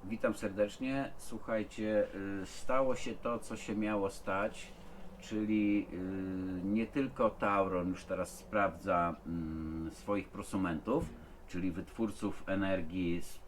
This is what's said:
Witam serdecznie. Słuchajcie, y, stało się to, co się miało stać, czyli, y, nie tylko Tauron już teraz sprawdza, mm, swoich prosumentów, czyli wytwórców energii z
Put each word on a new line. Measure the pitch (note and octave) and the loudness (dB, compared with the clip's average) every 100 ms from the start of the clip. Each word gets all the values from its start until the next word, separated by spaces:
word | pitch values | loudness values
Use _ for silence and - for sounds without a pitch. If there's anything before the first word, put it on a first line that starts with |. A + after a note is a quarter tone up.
| F#2 | -6
Witam | A2 A#2 | 0 0
serdecznie. | G#2+ G#2 F#2+ G#2 - C3 C3+ C3+ - | 0 -4 2 2 2 -2 -2 -2 -6
Słuchajcie, | - A2 - A2+ G#2 - G#2+ G#2+ G2+ G2 G2 G2 | -6 -6 -2 -2 -2 -2 2 4 4 0 -4 -4
y, | F2+ | -6
stało | - - C3 C3+ B2 | -2 4 6 6 4
się | B2 | 0
to, | A2 B2 A#2 | -2 -2 -2
co | - A2 | -4 -6
się | - | -2
miało | G#2+ G#2+ G#2 G2 | 0 2 2 0
stać, | - - F#2+ G#2+ - - - - - - - | -2 -2 0 0 -2 -10 -12 -12 -10 -10 -10
czyli, | - G#2+ G#2+ G#2+ G#2 G#2 F#2+ | -4 0 4 4 6 4 0
y, | F2 F#2 F#2+ F#2+ F#2 F#2 F#2 F#2+ | -4 -4 -2 -2 -2 -2 -2 0
nie | G#2+ A2+ | 2 2
tylko | C#3+ C3+ C3 A2+ | 0 -2 4 2
Tauron | - G#2+ G2+ F#2+ F#2 F2+ | 4 2 4 4 2 0
już | F#2 | -2
teraz | - F#2 F2+ - | -2 -2 -2 -6
sprawdza, | - G#2+ G2 E2 F#2+ F2 E2+ D#2 - | -2 2 2 2 2 4 4 0 -4
mm, | E2+ D#2+ D#2+ D#2+ D#2+ D#2+ | -4 -2 -4 -4 -4 -6
swoich | - - G2+ F#2 | -6 0 0 0
prosumentów, | G2+ G2 G2+ F#2 D#2+ G#2 C#3+ E3+ - - - - | -10 -4 0 2 0 2 0 0 -8 -14 -16 -8
czyli | F2+ F#2 | -2 -2
wytwórców | E2 F2 - A2 G2 G2+ - - | -2 -8 -2 -2 0 -2 -2 -2
energii | F#2+ F#2+ F#2+ D#2+ F#2 F2 E2+ | 2 2 2 0 0 2 2
z | - - | 0 -6